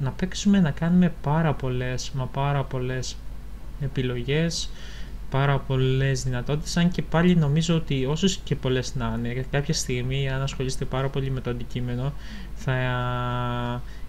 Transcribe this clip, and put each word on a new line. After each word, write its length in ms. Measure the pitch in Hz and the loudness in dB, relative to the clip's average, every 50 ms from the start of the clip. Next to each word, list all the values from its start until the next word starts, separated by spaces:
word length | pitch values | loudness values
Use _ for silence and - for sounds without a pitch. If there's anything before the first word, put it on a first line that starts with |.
να 100 | 139 127 | -4 -4
παίξουμε, 500 | - - 185 185 - - - 202 202 196 | -2 -2 -4 -4 -4 0 2 4 6 6
να 100 | 180 147 | 4 4
κάνουμε 420 | - - 165 170 175 180 180 175 180 - | 2 0 0 4 6 6 6 6 2 0
πάρα 320 | - 143 147 160 165 151 135 | 0 0 2 2 4 2 2
πολλές, 560 | - - 131 127 123 127 127 127 123 - - | 0 -2 -2 -2 0 0 -2 -2 -2 -4 -4
μα 160 | - 139 127 | -4 -4 -4
πάρα 380 | 117 - 143 139 143 143 143 135 | -2 -2 0 0 2 2 0 0
πολλές 520 | - 139 127 127 127 127 127 127 - - - - - - - - - - - - - - - | -2 -2 -2 -2 -2 -2 -4 -4 -6 -8 -8 -8 -8 -8 -8 -10 -10 -10 -10 -10 -10 -6 -6
επιλογές, 920 | 143 131 - 139 127 127 123 123 120 131 143 160 165 170 165 - - - - - - - - - - - - - - - | -6 -2 -2 0 0 0 -2 -2 -2 0 2 2 2 2 0 -2 -4 -6 -6 -8 -10 -10 -8 -8 -8 -8 -8 -8 -6 -2
πάρα 280 | - 135 139 139 139 135 | 0 2 2 4 2 2
πολλές 640 | - - 135 131 131 131 131 131 135 135 135 127 | 0 0 2 2 4 4 4 4 2 2 2 0
δυνατότητες, 540 | 127 131 123 123 123 - 147 151 - - - | 0 -2 -2 -2 0 0 0 0 -2 0 2
αν 140 | 175 170 180 | 4 4 4
και 120 | 180 - | 4 2
πάλι 340 | 160 - - 160 175 180 180 | 0 2 2 4 6 6 6
νομίζω 380 | 170 156 139 143 165 160 - 170 | 6 6 4 4 2 4 4 2
ότι 320 | 160 160 - 143 135 127 | 2 2 0 0 0 2
όσες 340 | 131 151 156 196 190 - - - | 0 2 2 2 2 2 0 -2
και 120 | - 139 | -4 -4
πολλές 380 | - - 131 127 127 120 - - | 0 2 2 2 2 0 0 -2
να 200 | 131 117 113 113 113 | -2 -2 0 0 -2
είναι, 280 | 120 120 123 127 127 - | -2 -2 -2 -4 -4 0
κάποια 240 | - 143 143 160 156 | 0 0 2 2 0
στιγμή, 560 | - - - 127 123 123 127 131 139 139 135 | -2 0 -2 -2 -2 0 0 0 0 0 0
αν 120 | 131 135 | 0 0
ασχολείστε 420 | 139 135 - - 131 131 - - 139 | -2 -2 -2 -2 -2 -2 -2 -2 -2
πάρα 240 | - 135 131 135 135 | -2 -2 0 -2 0
πολύ 220 | - 139 135 135 | 0 -2 -2 -2
με 100 | 131 127 | -2 -2
το 100 | 113 123 | -2 -2
αντικείμενο, 640 | 120 123 120 - - 131 123 123 120 123 127 147 147 - - - - - - - - | -4 -4 -4 -4 -4 -4 -2 -2 -2 -2 -2 -2 -4 -4 -8 -8 -10 -10 -8 -8 -8
θα 1300 | - - 135 131 127 127 127 123 123 123 123 123 123 123 123 123 123 123 120 120 123 120 120 123 120 - - - - - | -4 -2 0 0 0 0 0 0 0 0 -2 -2 -2 -2 -2 -2 -2 -2 -2 -2 -2 -2 -4 -4 -4 -6 -8 -8 -10 -10